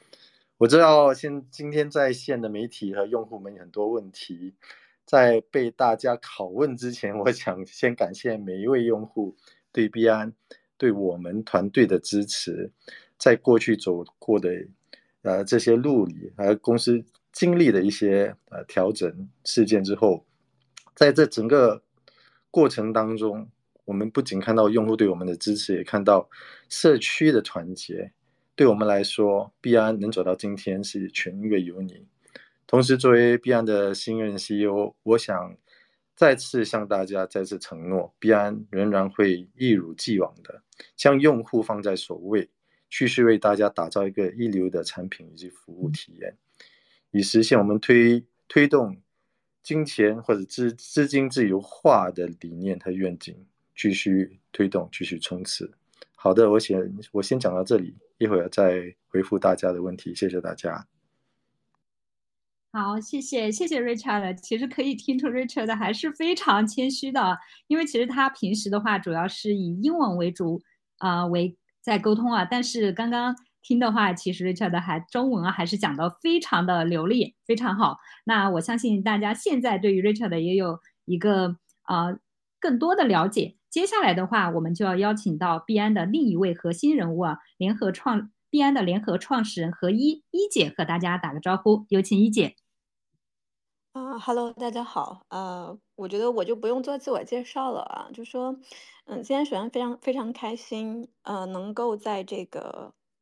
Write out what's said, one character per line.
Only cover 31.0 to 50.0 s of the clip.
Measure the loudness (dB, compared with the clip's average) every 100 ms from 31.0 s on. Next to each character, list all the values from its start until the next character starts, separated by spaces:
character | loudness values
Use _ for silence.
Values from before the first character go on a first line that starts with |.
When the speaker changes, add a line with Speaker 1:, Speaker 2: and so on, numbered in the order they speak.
| -6
Speaker 1:
全 | -6 -8 -6
因 | -2
为 | 0
有 | -2 -6
你。 | -10 -12 -20 _ _ -20 -20 _ 2
同 | 4
时， | 4 4
作 | 6
为 | 6 6 4
币 | 2
安 | 0
的 | 2 2 0
新 | -2 -4 -4
任 | -4 -6
C | -6 -2
E |
O， | 0 0 -2 -4
我 | 2 2
想 | 2 -6 -8 -14 _ _ _ _ _
再 | _ 4
次 | 4 -2 -4
向 | -2 -4 -2
大 | -2
家 | -2 -4 -4
再 | -4
次 | -6 -8
承 | -12 -12 -4
诺， | -4 -4 _
币 | 4
安 | 4 2 -4 -6
仍 | -2 0
然 | 0 0
会 | 2 2 2 -6 -4
一 | 2
如 | 2 0
既 | -8 -2 0
往 | -2 -4
的 | -20 -20 _ -20 -20
将 | 2 4 6
用 | 6 4
户 | 0 -2
放 | -2 -2
在 | -2
首 | -4 -6
位， | -12 -2 -2 -2 _ _ _ _
继 | -2 0
续 | 4
为 | 6 6
大 | 4
家 | 2 2
打 | 0 -4
造 | -2 -2
一 |
个 | -2 -4
一 | -2 -2
流 | 0 -2
的 | -2
产 | -6 -10 -12
品 | -12 -18
以 | -20
及 | -20
服 | -20 -20 -8
务 | -6
体 | -6 -10 -16
验， | -14 -14 _ _ _ _ _ _ _
以 | -2
实 | 2 4
现 | 4 4
我 |
们 | 4 0
推-， | 4 6 6 4 -2 _ 0
推 | 4 4
动 | 4 0 -6 _ _ _ _ _ _
金 | -6 -4
钱 | -2 2